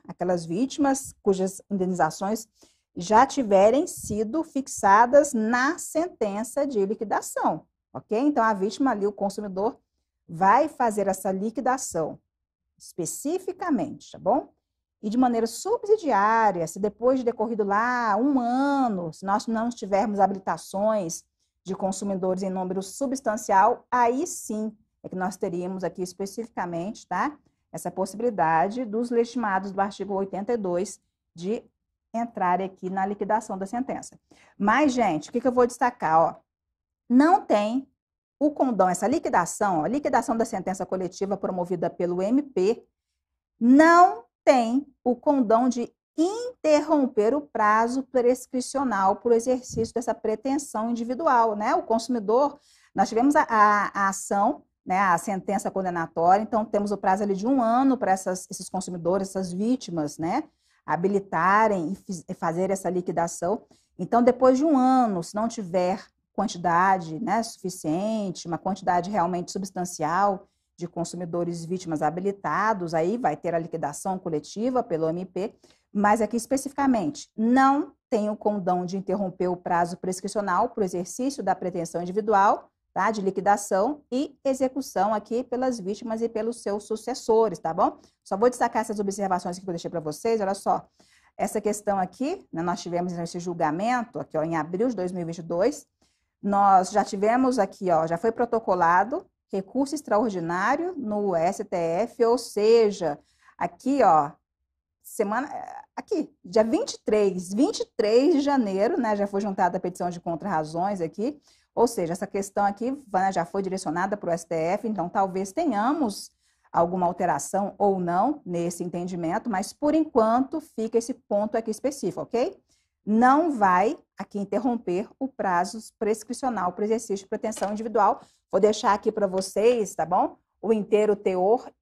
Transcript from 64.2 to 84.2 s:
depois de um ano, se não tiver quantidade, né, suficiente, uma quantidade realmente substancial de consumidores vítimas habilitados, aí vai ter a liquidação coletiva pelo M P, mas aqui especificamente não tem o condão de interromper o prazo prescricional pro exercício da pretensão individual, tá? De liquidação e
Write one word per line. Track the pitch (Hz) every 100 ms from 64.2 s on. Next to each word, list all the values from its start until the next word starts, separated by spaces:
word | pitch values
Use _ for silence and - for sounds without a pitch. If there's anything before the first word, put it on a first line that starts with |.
depois | 240 247 254 254
de |
um | 320 269
ano, | 254 262 233 185
se | 170 208
não | 233
tiver | 233 185 180 180 196 - _ _
quantidade, | - 196 175 175 170 190 190 160 160
né, | - 214
suficiente, | 226 - 185 - 156 165 208 220 196 165 170
uma | 160
quantidade | 180 196 185 175 175
realmente | 208 170 180 175
substancial | 196 190 185 175 - 151 175 202 190 - _ _ -
de | 170
consumidores | 175 170 175 175 175 175 170 165
vítimas | 185 165 151
habilitados, | 185 175 196 196 151 160 214 208 175
aí | 165 170 240
vai | 247 151
ter | 170 170
a |
liquidação | 165 160 160 147 196 185
coletiva | 180 151 - 196 240 247
pelo | 226 160 160
M | 170 185
P, | - 214 - _ _ _
mas | 202 202 226
aqui | 214 233
especificamente | - 269 269 - 277 240 156 147 - -
não | 226 254 269 285 339 - -
tem | 220 208
o | 214
condão | 214 208 185 180 180
de | 190
interromper | 185 196 190 180 180
o | 180
prazo | - 175 170 180
prescricional | 190 185 202 214 202 180 240
pro | -
exercício | 190 185 180 - 262 269
da | 196 185
pretensão | 185 180 165 170
individual, | 175 190 214 202 202 285 - _ _
tá? | - 196
De | 214
liquidação | 190 190 190 208 - 190 226 302 -
e | 254